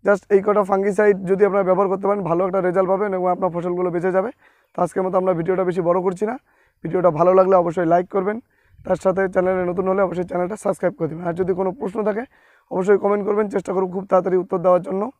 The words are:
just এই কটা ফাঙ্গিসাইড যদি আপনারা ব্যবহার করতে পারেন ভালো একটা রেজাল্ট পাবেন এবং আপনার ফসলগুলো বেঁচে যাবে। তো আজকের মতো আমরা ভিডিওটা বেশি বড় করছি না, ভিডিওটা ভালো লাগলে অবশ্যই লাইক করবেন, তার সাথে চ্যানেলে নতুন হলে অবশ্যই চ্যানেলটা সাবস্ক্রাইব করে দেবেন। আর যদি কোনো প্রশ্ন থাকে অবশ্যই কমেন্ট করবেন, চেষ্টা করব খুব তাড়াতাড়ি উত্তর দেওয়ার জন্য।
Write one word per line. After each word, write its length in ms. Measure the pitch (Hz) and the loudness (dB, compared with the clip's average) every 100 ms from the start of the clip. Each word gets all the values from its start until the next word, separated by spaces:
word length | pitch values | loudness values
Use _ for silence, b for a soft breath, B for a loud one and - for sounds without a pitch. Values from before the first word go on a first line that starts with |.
| - | 2
just 180 | 202 _ | 0 _
এই 120 | 196 202 | 2 4
কটা 180 | 208 | 0
ফাঙ্গিসাইড 540 | 190 196 202 196 208 196 185 | 2 0 0 2 2 2 0
যদি 140 | 190 202 | 2 2
আপনারা 180 | 196 185 | 2 2
ব্যবহার 180 | 185 196 | 2 2
করতে 140 | 190 196 | 0 -2
পারেন 120 | 202 170 | -2 -2
ভালো 120 | 170 190 | 0 0
একটা 120 | 190 180 | 0 0
রেজাল্ট 220 | 180 185 | 0 0
পাবেন 180 | 190 208 190 | 0 -2 -2
এবং 100 | 180 180 | -2 0
আপনার 140 | 185 170 | -2 -4
ফসলগুলো 340 | 175 175 185 170 | -4 -4 -2 -2
বেঁচে 160 | 185 185 | 0 0
যাবে। 120 | 190 - b b b | -2 -10 b b b
তো 40 | - | -4
আজকের 200 | 175 - 185 | -2 -2 -2
মতো 100 | 185 | 0
আমরা 160 | 185 170 | 0 -2
ভিডিওটা 240 | 170 185 185 | 0 0 0
বেশি 120 | 180 | 0
বড় 180 | 170 180 185 | 0 2 0
করছি 200 | 180 214 | -2 -6
না, 100 | 262 _ _ _ _ | -6 _ _ _ _
ভিডিওটা 260 | 165 180 180 156 | -4 2 2 4
ভালো 120 | 175 | 4
লাগলে 220 | 190 185 190 | 6 6 4
অবশ্যই 240 | 175 165 165 | 2 0 2
লাইক 140 | 175 185 202 | 2 2 -2
করবেন, 220 | 190 214 _ _ _ _ - | -2 -6 _ _ _ _ -4
তার 140 | 185 | -2
সাথে 180 | 190 185 190 | 0 0 0
চ্যানেলে 300 | 190 180 185 180 | 0 0 0 -2
নতুন 140 | 180 185 | -2 -2
হলে 120 | 190 190 | 0 0
অবশ্যই 200 | 175 180 | -2 -4
চ্যানেলটা 280 | 175 180 214 | -4 -4 -4
সাবস্ক্রাইব 300 | 202 185 180 - | -6 -2 -4 -2
করে 100 | 160 | -6
দেবেন। 140 | 160 180 | -4 -6
আর 40 | 170 | -4
যদি 120 | 185 185 | -2 -2
কোনো 100 | 190 196 | -4 -4
প্রশ্ন 200 | 190 220 214 | -8 -4 -4
থাকে 160 | 208 254 b b b b | -4 -8 b b b b
অবশ্যই 280 | 180 185 196 | -4 2 2
কমেন্ট 200 | 202 208 202 | 2 -2 0
করবেন, 180 | 208 208 | -2 -2
চেষ্টা 180 | 202 180 | -4 -4
করব 140 | 190 190 180 | -4 -2 -6
খুব 100 | 190 | 0
তাড়াতাড়ি 260 | 185 180 180 | 0 2 -2
উত্তর 200 | 180 190 180 | -2 -2 2
দেওয়ার 160 | 180 180 | 2 0
জন্য। 240 | 190 220 _ | -6 -6 _